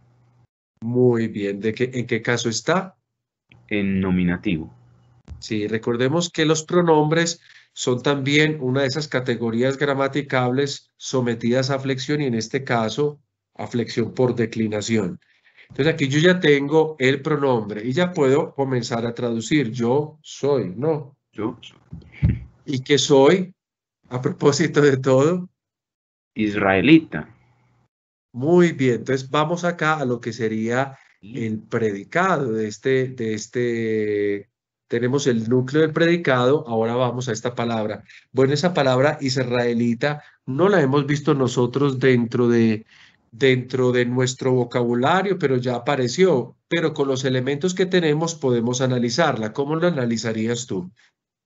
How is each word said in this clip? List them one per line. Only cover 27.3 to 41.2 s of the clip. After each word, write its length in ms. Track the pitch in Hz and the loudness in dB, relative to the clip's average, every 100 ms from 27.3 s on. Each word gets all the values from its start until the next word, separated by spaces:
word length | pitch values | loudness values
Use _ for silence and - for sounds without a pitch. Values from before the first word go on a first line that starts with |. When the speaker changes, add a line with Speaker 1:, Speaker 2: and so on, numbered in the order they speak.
| _ _ _ _ _ _ _ _ _ _ | _ _ _ _ _ _ _ _ _ _
Speaker 1:
Muy 380 | 120 139 175 175 | -6 4 6 6
bien, 240 | 135 127 113 | 4 0 0
entonces 340 | 120 135 131 | -2 -4 -2
vamos 340 | 151 151 170 175 | -2 0 -2 -4
acá 320 | 170 156 156 | -2 -2 0
a 60 | 131 | -2
lo 160 | 120 | -4
que 100 | 120 | -6
sería 640 | 110 110 110 113 120 135 131 _ _ | -6 -4 -2 -2 -2 -4 -8 _ _
el 380 | 98 123 113 107 | -14 -8 -6 -6
predicado 920 | - 120 110 98 95 165 190 165 131 | -6 -2 -2 -4 -6 -2 0 0 -2
de 140 | 110 107 | -4 -4
este, 400 | 101 135 131 127 | -4 -2 0 -2
de 240 | 127 113 | -4 -6
este, 1160 | 107 - 123 120 117 113 110 107 104 101 101 101 _ _ _ _ | -6 -6 -4 -2 -2 -2 -2 -2 -2 -2 -4 -8 _ _ _ _
tenemos 400 | 120 123 139 139 | -2 0 0 0
el 220 | 113 110 | 0 2
núcleo 320 | 127 131 147 | 0 2 2
del 100 | 160 | 2
predicado, 760 | 156 165 170 170 127 123 147 151 | 2 2 2 2 2 2 2 0
ahora 280 | 113 113 120 | -2 -2 0
vamos 320 | 127 120 127 | -2 -2 -6
a 60 | |
esta 220 | 107 123 120 | -6 -6 -4
palabra. 480 | 117 113 107 101 - - _ | -4 -4 -4 -8 -14 -20 _
Bueno, 220 | 127 135 | 0 2
esa 200 | 147 180 | 2 0
palabra 440 | 180 135 127 139 156 | 2 2 4 2 0
israelita 1040 | 139 135 123 123 120 117 120 117 143 147 - _ - | -4 -2 -2 0 0 0 0 0 -2 -4 -10 _ -8
no 240 | 131 185 | 0 4
la 120 | 202 | 4
hemos 240 | 135 143 135 | 4 2 0
visto 280 | 147 | -2